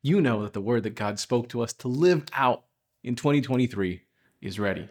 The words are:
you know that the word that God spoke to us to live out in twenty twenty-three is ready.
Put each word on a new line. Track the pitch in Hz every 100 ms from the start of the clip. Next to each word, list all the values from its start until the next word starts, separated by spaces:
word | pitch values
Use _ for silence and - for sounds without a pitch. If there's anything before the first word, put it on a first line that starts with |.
you | 135 196
know | 143 110
that | 104
the | 113
word | 101 120
that | 107
God | 107 104 104
spoke | - 123 120
to | 120
us | 117
to | - 127
live | 127 175 175 143
out | - 131 120 _ _ _ _
in | - 120
twenty | 147 143
twenty-three | 123 127 123 101 95 90 _ _ _ _
is | - 98
ready. | 101 95 -